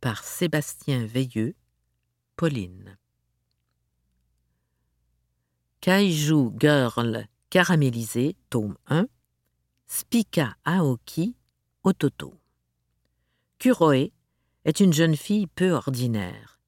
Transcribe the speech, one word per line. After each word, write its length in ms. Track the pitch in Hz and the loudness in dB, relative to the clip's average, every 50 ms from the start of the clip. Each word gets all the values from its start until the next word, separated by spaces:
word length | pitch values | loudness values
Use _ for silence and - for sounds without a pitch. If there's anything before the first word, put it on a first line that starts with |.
Par 220 | - 131 107 - - | -4 -6 -6 -6 -10
Sébastien 800 | - - - 180 175 - 156 147 - - - - - 139 127 117 | -14 -6 -4 -4 -2 -2 -2 -4 -6 -10 -12 -6 -4 -2 -2 -4
Veilleux, 500 | 107 113 127 135 127 - 110 110 127 190 _ _ _ _ _ _ _ _ _ _ _ _ _ _ _ _ | -4 -2 -4 -4 -2 -2 -4 -4 -4 -6 _ _ _ _ _ _ _ _ _ _ _ _ _ _ _ _
Pauline. 600 | - - 165 147 123 98 90 90 95 98 98 95 _ _ _ _ _ _ _ _ _ _ _ _ _ _ _ _ _ _ _ _ _ _ _ _ _ _ _ _ _ _ _ _ _ _ _ _ _ _ _ _ _ _ _ _ _ _ _ _ _ _ _ _ _ _ _ _ _ - | -4 -4 -2 -2 -4 -8 -10 -12 -20 -20 -20 -20 _ _ _ _ _ _ _ _ _ _ _ _ _ _ _ _ _ _ _ _ _ _ _ _ _ _ _ _ _ _ _ _ _ _ _ _ _ _ _ _ _ _ _ _ _ _ _ _ _ _ _ _ _ _ _ _ _ 0
Kaiju 720 | - 185 196 208 196 170 151 151 147 156 151 135 113 101 107 | 2 4 4 4 2 2 0 2 2 4 4 2 2 0 2
Girl 680 | - 151 151 143 131 117 - - 120 117 110 117 110 - _ _ _ _ | 2 4 4 4 2 0 0 -2 -2 -2 -2 -4 -8 -12 _ _ _ _
caramélisé, 840 | - 185 180 175 180 160 143 131 117 117 117 107 - 117 123 147 180 _ _ _ | 2 2 4 4 4 2 2 2 0 -2 -8 -6 -2 -2 -2 -2 -2 _ _ _
tome 300 | - 127 107 104 95 _ _ | -4 -4 -4 -4 -8 _ _
un, 200 | - 139 160 190 269 _ _ _ _ _ _ _ _ _ _ _ _ _ _ _ | -4 -2 0 0 -2 _ _ _ _ _ _ _ _ _ _ _ _ _ _ _
Spica 720 | _ - - - _ - 233 214 _ - - 151 113 - _ _ | _ -12 -12 -10 _ -2 -2 -2 _ -2 -2 -2 -2 -4 _ _
Aoki, 720 | - 165 190 175 139 127 117 _ - - - 165 220 247 _ _ _ _ _ _ _ _ _ _ | -2 0 2 2 0 0 -2 _ -12 -6 -4 -4 -4 -4 _ _ _ _ _ _ _ _ _ _
Ototo. 500 | 190 190 _ - 139 - _ - 69 - _ _ _ _ _ _ _ _ _ _ _ _ _ _ _ _ _ _ _ _ _ _ _ _ _ | -2 0 _ 0 -2 -2 _ -16 -16 -16 _ _ _ _ _ _ _ _ _ _ _ _ _ _ _ _ _ _ _ _ _ _ _ _ _
Kuroe 540 | - 254 247 - 170 156 143 131 139 180 _ _ _ _ _ _ _ _ _ _ _ | 0 0 2 4 4 4 4 4 2 -2 _ _ _ _ _ _ _ _ _ _ _
est 160 | - 156 - | -4 2 4
une 120 | 202 190 160 | 4 4 4
jeune 240 | 143 165 165 156 | 4 2 2 2
fille 300 | 147 - - 208 214 208 170 | 0 -2 -2 -2 -2 -2 -4
peu 240 | _ - 180 185 175 | _ -2 -2 0 0
ordinaire. 880 | 131 - - 131 120 127 123 113 107 98 90 90 107 107 - _ _ _ | -2 -2 -4 -4 -4 -4 -2 -4 -4 -6 -8 -10 -14 -20 -20 _ _ _